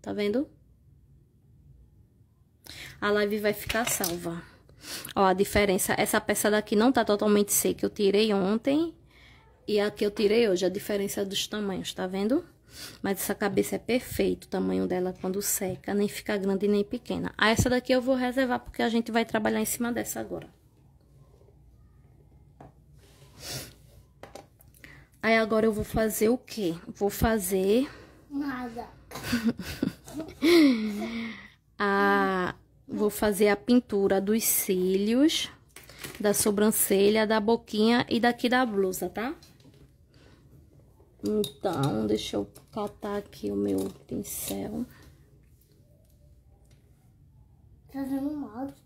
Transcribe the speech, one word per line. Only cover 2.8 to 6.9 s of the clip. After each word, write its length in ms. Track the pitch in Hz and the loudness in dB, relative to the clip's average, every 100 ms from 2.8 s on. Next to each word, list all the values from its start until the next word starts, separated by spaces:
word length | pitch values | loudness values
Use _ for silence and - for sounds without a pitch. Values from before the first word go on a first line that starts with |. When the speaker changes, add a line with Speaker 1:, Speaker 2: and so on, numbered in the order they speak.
| - - | -18 -6
Speaker 1:
A 120 | 202 | 0
live 280 | 208 208 214 | 2 0 0
vai 140 | 208 | -2
ficar 320 | 208 - 220 | -2 -4 -4
salva. 680 | 240 - 180 175 170 170 - - _ - - - - | -2 -2 -2 -4 -6 -8 -12 -20 _ -20 -16 -14 -8
Ó, 100 | - | 2
a 80 | 196 | 4
diferença, 640 | 185 196 208 202 185 - - | 4 2 2 2 0 0 0
essa 240 | 208 214 | 0 0
peça 300 | - 208 214 | 0 0 2
daqui 260 | 208 214 214 | 2 2 2
não 160 | 233 | 4